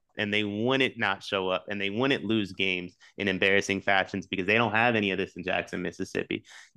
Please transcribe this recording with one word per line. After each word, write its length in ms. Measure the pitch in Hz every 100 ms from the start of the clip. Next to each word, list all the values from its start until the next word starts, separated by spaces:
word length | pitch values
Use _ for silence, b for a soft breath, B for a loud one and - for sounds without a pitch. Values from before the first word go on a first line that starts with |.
| _ -
and 180 | 104
they 80 | 104
wouldn't 560 | 104 104 120 135 127 113
not 240 | 107 95
show 260 | - 98 92
up, 180 | 92 -
and 120 | 101
they 100 | 98
wouldn't 340 | 104 135 131
lose 260 | 101 110 95
games 440 | - 95 90 90 - b -
in 120 | 101
embarrassing 520 | 92 98 98 - 98
fashions 460 | 101 98 92 101 -
because 200 | 92 90
they 80 |
don't 180 | 110 117
have 240 | 107 123 110
any 160 | 101
of 60 | 92
this 180 | 92 -
in 80 |
Jackson, 380 | 90 90 - 92
Mississippi. 600 | 87 - 95 98 - - B B B